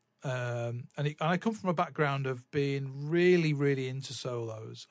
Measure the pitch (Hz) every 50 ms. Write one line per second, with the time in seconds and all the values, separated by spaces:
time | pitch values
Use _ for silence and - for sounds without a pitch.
0 | _ _ _ _ - 139 127 127 123 120 120 120 117 117 117 120 135 - _ -
1 | 147 147 151 - 160 160 180 180 - 226 220 214 202 185 170 165 180 165 139 -
2 | 151 143 139 135 135 131 131 123 - _ - 147 143 139 139 139 139 135 131 139
3 | 143 147 165 170 175 180 180 175 160 156 147 139 143 139 139 135 131 131 131 135
4 | 127 - 123 - - 131 123 120 117 113 110 110 113 117 120 117 - -